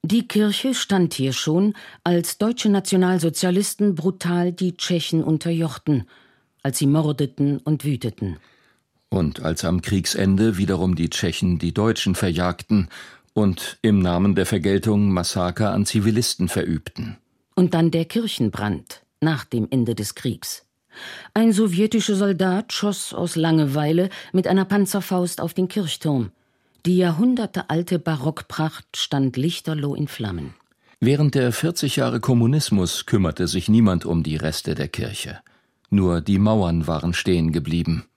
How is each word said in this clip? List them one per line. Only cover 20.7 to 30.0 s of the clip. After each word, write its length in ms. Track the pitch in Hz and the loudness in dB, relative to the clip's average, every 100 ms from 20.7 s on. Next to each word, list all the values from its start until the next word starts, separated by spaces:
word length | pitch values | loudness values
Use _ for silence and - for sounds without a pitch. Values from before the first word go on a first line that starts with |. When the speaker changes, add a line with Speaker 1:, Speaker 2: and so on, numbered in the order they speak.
| _ _ - - - - | _ _ -20 -18 -18 -4
Speaker 1:
Ein 180 | 214 226 | 2 4
sowjetischer 640 | 196 214 175 214 226 185 196 | 4 2 2 2 2 0 0
Soldat 560 | 202 180 190 185 233 | 2 2 2 0 -4
schoss 400 | - 208 196 - | -4 -2 -4 -8
aus 240 | - 175 165 | -6 -4 0
Langeweile 720 | 160 160 147 143 151 165 190 - - | 2 4 2 0 0 2 0 -4 -2
mit 140 | 185 175 | -2 2
einer 180 | 190 | 2
Panzerfaust 760 | 190 202 196 202 185 185 180 - | 2 2 2 -2 -2 -2 -2 -4
auf 100 | 165 | -6
den 160 | - 185 | -2 -2
Kirchturm. 640 | 214 165 - 156 139 104 _ _ _ _ _ 170 | -2 -4 -4 -2 0 -2 _ _ _ _ _ 2
Die 100 | 180 | 4
jahrhundertealte 1000 | 180 160 247 247 208 180 - 156 175 180 | 4 2 2 2 -2 -6 -2 -4 0 -2
Barockpracht 1000 | - 151 139 151 - - 156 - - - | -2 -2 -2 -4 -10 -4 -4 -4 -14 -8
stand 400 | - 143 135 123 | -4 0 0 0
lichterloh 580 | 156 175 - 156 143 | -4 -4 -6 -4 -4
in 140 | - | -4